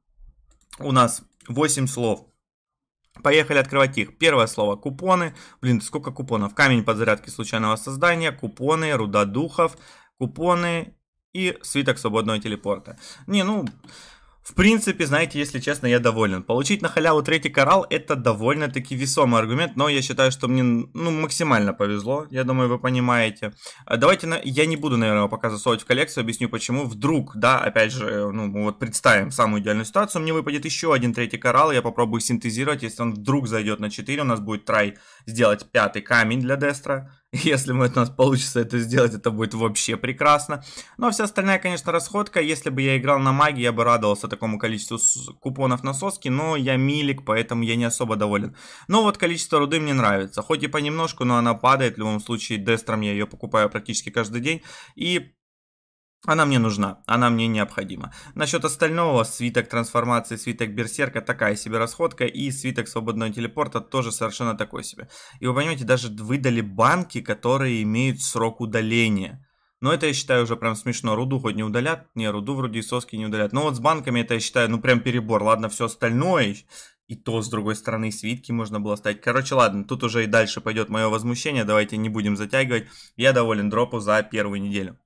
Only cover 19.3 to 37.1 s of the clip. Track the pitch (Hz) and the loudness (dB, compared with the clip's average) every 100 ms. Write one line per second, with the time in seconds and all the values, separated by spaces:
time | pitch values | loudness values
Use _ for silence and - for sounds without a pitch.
19.3 | 117 110 123 165 123 147 139 135 131 131 | 4 2 0 -2 0 2 2 0 2 2
20.3 | 135 123 127 123 117 - - 165 156 156 | 2 0 2 4 2 -2 -4 -2 -2 -2
21.3 | - 160 117 101 - 101 104 104 143 151 | -2 2 4 2 0 -2 -2 -2 -4 -4
22.3 | 131 127 131 127 123 127 127 123 120 110 | -4 0 2 2 0 0 0 2 2 2
23.3 | 107 107 - - - - - 143 190 165 | -2 -12 -12 -20 -14 -4 2 4 4 0
24.3 | 165 139 131 160 156 147 120 110 104 104 | -4 -2 0 2 0 0 2 2 2 0
25.3 | 113 117 107 127 113 - 127 160 - 117 | -2 -4 -2 -2 -2 0 0 0 -2 -4
26.3 | 113 117 113 - 127 135 104 139 156 - | -4 -4 -4 -4 -4 -4 -2 0 0 -2
27.3 | 107 117 131 - 110 110 131 117 104 101 | 0 2 4 2 2 2 0 -4 -2 -2
28.3 | 107 104 101 104 104 117 - 131 104 98 | -4 -4 -2 -4 -4 -6 0 4 4 2
29.3 | 127 110 107 101 107 110 196 208 175 160 | 0 2 2 0 -2 0 -2 0 -2 -2
30.3 | 160 151 143 156 - 165 135 120 117 117 | -2 -2 -4 -4 -4 0 2 0 -2 -4
31.3 | 117 123 120 156 131 117 113 117 113 - | -2 2 4 4 2 0 0 0 0 -2
32.3 | 117 120 110 139 143 113 - 117 107 104 | -2 -2 -4 -2 -2 -6 -4 -4 -4 0
33.3 | 143 117 110 107 104 107 104 104 143 135 | 0 0 -2 -2 -2 -6 -8 -6 -2 -2
34.3 | 113 104 104 - 110 101 101 - - - | -2 -4 -6 0 2 2 -2 -20 -20 -8
35.3 | 113 113 104 - 117 104 104 - 120 110 | 2 4 4 0 2 2 0 2 4 4
36.3 | 123 127 139 143 139 - 135 135 | 2 0 0 0 -2 -4 -6 -6